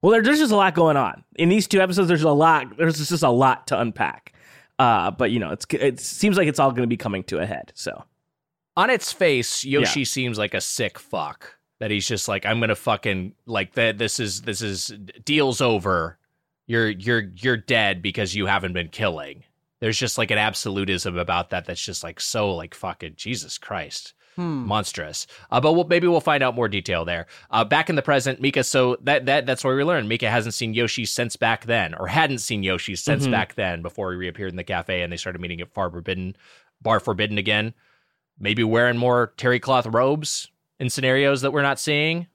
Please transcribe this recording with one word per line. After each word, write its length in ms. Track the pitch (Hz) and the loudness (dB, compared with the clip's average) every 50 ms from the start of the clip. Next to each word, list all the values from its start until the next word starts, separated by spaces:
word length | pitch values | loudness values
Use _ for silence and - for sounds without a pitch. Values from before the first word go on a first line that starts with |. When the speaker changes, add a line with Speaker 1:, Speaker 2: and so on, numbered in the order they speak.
| - | 6
Speaker 1:
Well, 100 | 170 220 | 6 6
there, 100 | 226 214 | 6 6
there's 160 | 233 294 302 | 4 4 4
just 140 | 311 254 214 | 4 4 6
a 40 | |
lot 180 | 202 196 190 156 | 6 4 4 4
going 220 | 170 170 160 151 | 4 4 6 6
on 280 | 143 127 95 - - - _ _ | 4 2 0 -2 -6 -14 _ _
in 120 | - 160 165 | 2 4 4
these 180 | 185 220 185 | 4 4 2
two 140 | - - 190 | 4 4 4
episodes. 280 | 190 185 180 185 196 165 | 4 4 2 2 4 4
There's 140 | 175 156 156 | 4 4 4
a 80 | 160 | 4
lot. 460 | 147 143 156 165 160 151 127 131 - | 4 6 6 6 6 4 2 -4 -4
There's 320 | - 165 165 160 147 151 - | 0 0 0 2 0 -2 -2
just 140 | 175 160 165 | 0 2 4
a 80 | 135 | 4
lot 360 | 120 120 131 131 127 - - - | 4 6 6 4 4 2 -2 -2
to 120 | - 110 | 0 0
unpack. 520 | 120 117 107 - 120 73 - - _ - _ _ _ - - - _ _ _ _ | 0 -2 0 -2 -2 -4 -4 -8 _ -20 _ _ _ -20 -20 -20 _ _ _ _
Uh, 320 | 131 123 117 101 85 95 | 4 4 6 4 2 0
but 200 | 92 - 127 - | 0 0 0 2
you 80 | 110 120 | 2 0
know, 100 | 98 76 | -2 -2
it's, 160 | 76 - - - | -6 -8 -6 -4
it 280 | - 147 123 143 127 127 | -2 2 2 2 0 0
seems 360 | - - - - - 208 196 | -8 -12 -6 0 2 2 4
like 120 | 185 185 156 | 4 2 2
it's 100 | 151 - | 2 4
all 100 | 139 135 | 2 2
gonna 160 | 127 123 127 | 4 2 0
be 100 | 117 117 | 0 -2
coming 280 | 107 - 113 101 98 92 | -2 -4 -4 -6 -6 -6
to 140 | - 101 78 | -4 -4 -4
a 80 | 85 | -4
head. 260 | 104 104 - - _ _ | -4 -6 -8 -10 _ _
So 300 | - - - - - - _ _ _ _ _ _ _ _ _ _ _ _ _ _ | -10 -10 -10 -10 -10 -14 _ _ _ _ _ _ _ _ _ _ _ _ _ _
Speaker 2:
on 140 | - 185 233 | 0 2 2
its 220 | 262 214 - - - | 2 0 0 -4 -2
face, 520 | - 185 170 143 127 117 - - - - | 2 2 4 4 2 0 -2 -4 -6 -4
Yoshi 360 | 135 135 143 147 - - 147 | 0 2 2 2 2 2 0
Speaker 1:
Yeah. 40 | 135 | -2
Speaker 2:
seems 320 | 113 - - 131 123 117 104 | -2 -2 -2 -2 -4 -2 -2
like 160 | 107 104 - | -4 -2 -2
a 60 | 104 | -4
sick 380 | - - - - 123 101 - - | -4 -4 -4 -2 -4 -4 -4 -8
fuck. 560 | - _ - 95 76 73 71 _ - - - _ _ _ _ _ | -14 _ -6 -4 -4 -6 -8 _ -20 -20 -20 _ _ _ _ _
That 120 | 110 107 | -4 -2
he's 180 | 107 104 98 - | -2 -2 0 -2
just 180 | 117 101 - | -2 -4 -2
like, 200 | - 104 98 - | -2 -4 -2 0
"I'm 120 | 101 110 117 | 0 0 2
gonna 160 | 117 110 107 | 2 0 0
fucking, 600 | - - - 110 101 - 113 98 95 90 95 - _ _ | 0 0 -2 -2 0 0 -2 -2 -2 -4 -8 -10 _ _
like, 300 | - 117 101 98 90 _ | -6 -4 -4 -4 -2 _
that. 240 | - 117 113 110 101 | 0 2 2 2 0
This 200 | 117 110 - - | -2 -2 -2 -2
is, 220 | 120 104 90 98 - | -4 -4 -6 -6 -6
this 200 | - 104 98 113 | -6 -6 -4 -4
is, 240 | 104 98 90 - - 117 104 101 92 - - - | -6 -4 -4 -6 -8 -10 -14 -18 -20 -20 -16 -4
deal's 340 | - 147 151 147 135 123 - | 0 2 2 2 2 2 2
over. 560 | 135 123 113 104 90 98 92 87 80 82 85 _ _ _ _ _ _ _ _ _ _ | 2 2 2 2 2 0 0 0 0 -2 -8 _ _ _ _ _ _ _ _ _ _
You're, 220 | _ 117 117 113 110 | _ 0 0 2 0
you're, 420 | 107 90 95 113 123 117 107 95 90 | -2 -4 -2 0 0 0 0 -4 -10
you're 240 | 90 104 131 123 110 | -4 -2 0 0 0
dead 420 | - - 131 113 107 101 98 90 | 0 0 0 2 2 2 0 -2
because 340 | 85 104 90 - 107 92 85 | -4 -6 -4 -2 -4 -2 -2
you 120 | 104 101 | -2 0
haven't 260 | 95 98 98 90 92 87 | 2 0 0 0 -2 -4
been 160 | 92 87 80 | -4 -6 -6
killing." 560 | - - 110 101 85 78 71 71 69 - - _ _ _ _ _ _ _ | -6 -4 -4 -2 -2 -4 -10 -12 -14 -18 -20 _ _ _ _ _ _ _
There's 180 | - 110 110 - | -4 -2 -2 0
just, 180 | 131 117 - | -2 -2 -2
like, 140 | - 113 95 | -2 -2 0
an 80 | 113 104 | 2 2
absolutism 800 | 104 110 101 - - 113 98 98 98 95 98 90 - 98 87 87 | 0 0 -2 -4 -6 -4 -4 -2 -2 -2 -2 -2 -2 -4 -4 -4
about 320 | 87 85 90 87 87 _ | -2 -2 -2 -2 -2 _
that 160 | - 92 85 | -6 -6 -6
that's 180 | - 87 - - | -6 -10 -8 -8
just, 180 | - 92 - - | -8 -10 -10 -12
like, 160 | 82 82 - | -12 -12 -8
so, 360 | - - - 117 107 101 92 | -8 -6 -2 -2 -2 -2 -2
like, 200 | 82 80 85 - | -4 -8 -12 -14
fucking 420 | - - 95 80 _ - 82 78 | -10 -10 -10 -10 _ -12 -16 -14
Jesus 420 | _ - 104 127 107 78 71 - - | _ -10 -8 -8 -8 -8 -10 -12 -14
Christ. 560 | - - 107 95 78 71 - - - - _ _ _ _ _ | -10 -8 -8 -8 -8 -8 -10 -14 -14 -14 _ _ _ _ _
Speaker 3:
Hmm. 280 | - 180 170 156 139 123 | -8 -6 -6 -4 -6 -4
Speaker 2:
Monstrous. 600 | 104 104 107 101 - - - 80 76 73 - - _ - - - - | -2 -2 -2 -2 -4 -8 -10 -10 -10 -10 -12 -12 _ -16 -20 -12 -2
Uh, 100 | - 123 | -2 2
but 140 | 131 151 160 | 4 4 4
we'll, 100 | 170 180 | 4 2
maybe 240 | 165 175 175 170 175 | 2 2 2 4 4
we'll 140 | 170 160 - | 2 2 2
find 200 | - 151 143 135 | 2 2 2 2
out 120 | 127 117 | 0 0
more 120 | 120 120 | 0 -2
detail 380 | 110 98 101 90 - 92 85 82 | -2 -2 -4 -4 -2 -2 -2 -2
there. 220 | 82 87 85 85 _ - - - _ | -2 -4 -6 -6 _ -16 -20 -16 _
Uh, 120 | - 110 113 | 0 0 2
back 280 | 104 143 147 160 - | 4 2 2 2 2
in 40 | 170 | 0
the 40 | 147 | -2
present, 400 | 135 - 147 139 120 135 131 - | 2 2 2 2 2 0 -4 0
Mika, 240 | 127 139 135 143 127 | -2 0 0 0 -2
so 320 | - - 139 127 123 123 - - | 2 2 2 4 4 2 0 0
that, 240 | 131 143 143 131 | 0 0 2 2
that, 180 | 127 135 151 131 | 2 0 2 2
that's 180 | 123 131 - - | 0 -4 -2 0
where 140 | 139 131 | 0 0
we 80 | 135 139 | 2 2
learned 240 | 160 180 156 113 104 | 2 0 0 0 -2
Mika 220 | 113 120 - 110 | -2 -2 0 0
hasn't 240 | 107 120 107 113 107 | 0 0 0 -2 -6
seen 180 | - 120 113 110 | -6 -6 -2 0
Yoshi 320 | 113 120 113 - - 117 | 0 0 0 -2 -4 -4
since 320 | 101 - - 120 117 - | -4 -2 -4 -4 -4 -2
back 300 | - - 113 113 107 - | -2 0 0 0 0 0
then, 280 | 113 117 117 95 80 80 | -2 0 0 0 -2 -4
or 120 | - 95 | -6 -8
hadn't 320 | 87 90 151 156 147 135 120 | -2 0 2 2 2 0 -4
seen 240 | 98 - 120 104 98 | -4 -4 -4 -2 0
Yoshi 340 | 95 92 87 - - 98 | 0 -2 -2 -2 -6 -8
since 280 | 87 - - 147 135 139 | -6 -2 -2 0 0 0
Speaker 1:
Mm-hmm. 80 | 135 120 | 0 0
Speaker 2:
back 220 | 104 92 - - | 0 -2 -2 -4
then 280 | - 101 92 87 82 82 | -4 -4 -4 -4 -6 -8
before 300 | 87 - - 101 92 90 | -10 -8 -6 -6 -6 -6
he 40 | |
reappeared 340 | 90 92 90 85 - 101 95 | -6 -8 -8 -8 -8 -10 -8
in 60 | 87 | -8
the 80 | 90 87 | -8 -8
cafe 380 | - 101 87 82 - 95 90 87 | -4 -4 -4 -2 -2 -2 -2 -2
and 100 | 85 87 | -4 -6
they 40 | 85 | -8
started 240 | - 95 90 87 90 | -8 -8 -8 -8 -8
meeting 180 | 87 87 82 | -8 -8 -10
at 140 | 87 - _ | -12 -12 _
Far 160 | - 98 90 | -4 -4 -4
Forbidden, 460 | 82 87 85 - 95 90 92 92 98 _ _ - - _ _ _ _ _ | -4 -8 -6 -6 -6 -4 -4 -8 -8 _ _ -20 -20 _ _ _ _ _
Bar 180 | - 113 110 104 | 0 2 2 2
Forbidden 360 | - - 107 90 107 104 104 | 2 0 -2 -2 -2 -2 -2
again. 380 | 104 98 104 107 104 107 110 117 _ _ _ _ _ _ _ _ _ _ _ _ _ | -4 -2 0 0 0 0 -4 -8 _ _ _ _ _ _ _ _ _ _ _ _ _
Maybe 240 | 101 101 107 113 117 | -4 -2 0 0 2
wearing 320 | 110 110 117 120 123 120 | 2 4 4 4 4 2
more 380 | 120 120 123 123 123 120 107 _ | 2 2 2 2 2 2 0 _
terry 240 | - - 127 123 123 | -4 0 0 0 0
cloth 240 | - - 135 127 117 | 2 2 0 2 2
robes 600 | 117 110 113 127 135 147 156 151 - - - - - _ _ _ _ _ _ | 2 2 2 2 2 2 0 -2 -6 -6 -6 -8 -10 _ _ _ _ _ _
in 100 | 135 123 | -6 -6
scenarios 500 | - - 135 131 131 135 139 139 139 135 120 | -4 0 0 2 4 4 4 4 2 2 0
that 100 | 139 135 | 0 0
we're 100 | 151 139 | 2 0
not 160 | 139 139 - | 0 0 -2
seeing. 480 | - - 151 147 147 156 165 170 175 - _ | -2 -2 0 0 2 0 0 -2 -6 -8 _